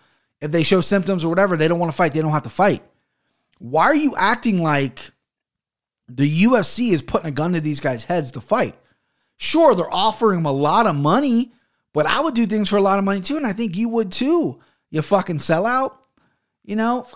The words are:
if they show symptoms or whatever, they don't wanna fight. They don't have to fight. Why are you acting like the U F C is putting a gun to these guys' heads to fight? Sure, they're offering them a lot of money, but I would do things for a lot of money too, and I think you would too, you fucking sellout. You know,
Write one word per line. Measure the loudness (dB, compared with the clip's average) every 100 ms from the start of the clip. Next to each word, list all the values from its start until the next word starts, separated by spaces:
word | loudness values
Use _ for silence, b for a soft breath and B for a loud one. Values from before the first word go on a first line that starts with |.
| b b b _
if | -4
they | 0
show | 2 2
symptoms | 2 0 0 -2
or | 0
whatever, | 2 2 2
they | 0
don't | 0
wanna | -2
fight. | 0 0
They | 0
don't | 0
have | -2
to | -4
fight. | 0 2 0 -6 _ _ _ _ _ _ _
Why | -4 0 2
are | 2
you | 0 0
acting | 0 0 0 0
like | 0 0 -2 -6 -18 _ _ _ _ _ _ _ _ _ -14
the | -2 0
U | 2 4 4
F | 0
C | -2 0
is | 0
putting | -2 -4 -4
a |
gun | -4 -2
to | -2
these | -2 -4
guys' | -4 -4
heads | -4 -4 -4
to | -10
fight? | -4 -2 -2 -6 _ _ _ _ _ _
Sure, | -2 4 4
they're | 4 0
offering | 0 0 2 0 2
them | 0
a |
lot | 0 2 2 2
of | 2
money, | 2 2 2 0 -2 b b b b
but | -2 0
I | 0
would | 0
do | 0 0
things | 0 0
for | 2
a |
lot | 2 2
of | 0
money | -4
too, | -4 -4
and | -4
I |
think | -4 -6 -4
you | -2
would | -2 -2
too, | -2 0 0 0 -6 b b b
you | -6
fucking | 0 0 0 -4
sellout. | -2 0 0 -2 -2 -6 _ _ _ _ _ _ -8
You | -2
know, | -2 -2 -6